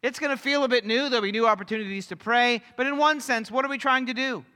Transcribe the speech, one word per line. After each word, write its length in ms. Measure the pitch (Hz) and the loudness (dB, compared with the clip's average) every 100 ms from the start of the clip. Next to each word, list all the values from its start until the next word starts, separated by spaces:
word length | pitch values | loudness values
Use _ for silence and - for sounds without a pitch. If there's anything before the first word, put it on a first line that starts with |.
It's 180 | 240 247 | -4 -4
gonna 160 | 294 262 | -4 -2
feel 260 | 277 285 | 0 0
a 60 | 269 | 2
bit 160 | 240 208 | 0 0
new. 220 | 226 285 | -2 0
There'll 140 | 247 | 0
be 100 | 202 | 0
new 160 | 214 226 | 2 2
opportunities 580 | 208 196 220 202 196 185 | 2 0 -6 -4 -8 -8
to 80 | 175 | -10
pray. 460 | 214 240 240 233 - - | 0 4 4 0 -4 -4
But 100 | 262 | -2
in 100 | 285 | 2
one 240 | 294 302 | 2 2
sense, 300 | 254 233 220 | -2 -2 -2
what 140 | 233 | -2
are 40 | 269 | -2
we 100 | 277 | -2
trying 280 | 277 262 254 | 0 0 0
to 80 | |
do? 300 | 240 269 226 - | -4 -4 -4 -10